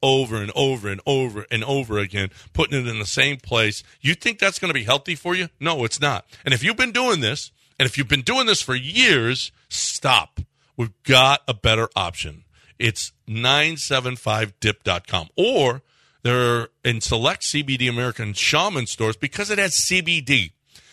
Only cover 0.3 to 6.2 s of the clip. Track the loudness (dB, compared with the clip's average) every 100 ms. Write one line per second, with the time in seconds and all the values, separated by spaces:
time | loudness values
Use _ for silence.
0.3 | -4 -4 0 0 0 -4 -4 0 0 0
1.3 | -6 -4 -4 0 -2 0 -2 -2 -4 -6
2.3 | -8 -6 -2 0 0 -2 -6 -4 0 0
3.3 | -2 -2 0 2 -2 -10 _ -2 -2 -2
4.3 | 0 -2 -2 -2 -2 0 0 -2 -6 -4
5.3 | -2 -4 -4 -2 0 -2 0 -2 -2